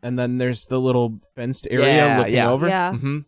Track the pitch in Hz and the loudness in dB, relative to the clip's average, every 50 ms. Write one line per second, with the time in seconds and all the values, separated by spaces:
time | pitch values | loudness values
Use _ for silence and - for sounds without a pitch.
0 | - 123 123 127 123 123 123 127 123 127 123 117 - - 131 131 127 131 123 123 | -8 -6 -4 -2 -2 -2 -2 -2 -2 -2 -2 -4 -6 -4 -2 0 0 2 2 2
1 | 120 117 113 101 - - - - 120 123 131 - - - - 127 131 139 135 151 | 0 0 -4 -8 -16 -18 -14 -10 -8 -6 -6 -6 -6 -2 0 2 4 4 4 4
2 | - - 113 - 120 110 117 117 113 120 127 135 160 180 190 185 175 180 165 110 | 4 4 4 2 0 0 2 2 2 2 2 2 0 0 0 0 0 -2 -4 -4
3 | 117 139 143 151 143 | -4 -4 -6 -6 -8